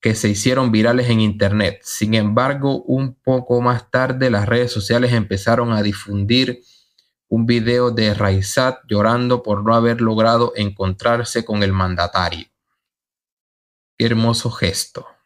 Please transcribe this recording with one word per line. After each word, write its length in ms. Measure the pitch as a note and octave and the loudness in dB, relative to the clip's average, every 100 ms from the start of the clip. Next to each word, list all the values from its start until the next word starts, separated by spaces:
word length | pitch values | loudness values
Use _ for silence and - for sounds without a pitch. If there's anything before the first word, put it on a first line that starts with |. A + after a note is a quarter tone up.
que 140 | A#2+ | 0
se 140 | A2 A2 | 0 0
hicieron 420 | G2+ B2+ B2+ B2+ | 0 0 2 2
virales 400 | A2 A2 B2 B2 | 2 2 2 2
en 100 | A2+ | 2
internet. 600 | G#2+ G2+ G2+ G#2 G2 - | 2 2 0 2 -2 -4
Sin 320 | - - G#2+ | -12 -4 0
embargo, 680 | A2 G#2+ A2 C3 C#3 C#3 C3+ | 2 2 0 0 -2 -2 -4
un 300 | - C3 C3+ | -2 -2 -2
poco 460 | - - C3 B2 B2 | -6 -2 -2 0 0
más 300 | B2 A#2+ - | 0 -2 -2
tarde, 400 | B2+ C3 C3 C3 | -2 -2 0 0
las 180 | G#2+ G2+ | 0 0
redes 220 | A#2 B2 | 0 0
sociales 420 | - G2 A#2 B2 | -4 -2 0 2
empezaron 600 | A#2 G2+ G2 - A#2 A#2+ | 0 0 -4 0 0 0
a 100 | A2 | 0
difundir 800 | G#2 G2+ - G2+ G2+ B2 C3 B2 _ _ _ _ _ _ _ | -2 -4 -6 -4 0 2 0 -4 _ _ _ _ _ _ _
un 160 | A2+ | -2
video 460 | A#2 A#2+ A2+ B2 B2 | 2 2 2 0 0
de 240 | A2+ A2 | 0 0
Raisat 640 | G#2 G#2 G2 G2 - C3 C3 _ | 0 2 2 0 0 0 -2 _
llorando 540 | G#2 G#2 A#2+ B2 B2 | 0 2 2 0 0
por 220 | A2 G2+ | 0 -2
no 100 | G#2 | 2
haber 260 | A#2 A#2 A#2 | 2 2 2
logrado 520 | A2+ A2 A2+ A#2 A#2+ | 0 2 2 2 0
encontrarse 920 | - G#2 G2+ F#2+ F#2 A#2+ A#2+ A#2 A#2 | -2 -4 -2 -4 -2 0 0 -2 -4
con 200 | A2+ G#2+ | -4 -2
el 80 | G2+ | 0
mandatario. 800 | G2 F#2 F2 F2 F#2 F2 E2+ - _ _ _ _ _ _ _ _ _ _ _ _ _ _ _ | 0 -2 -2 -2 -2 -4 -6 -14 _ _ _ _ _ _ _ _ _ _ _ _ _ _ _
Qué 80 | A#2 | 0
hermoso 440 | A2+ A2+ A#2 A#2 | 2 2 0 -4
gesto. 560 | - - - - - - _ | -4 -4 -4 -8 -12 -18 _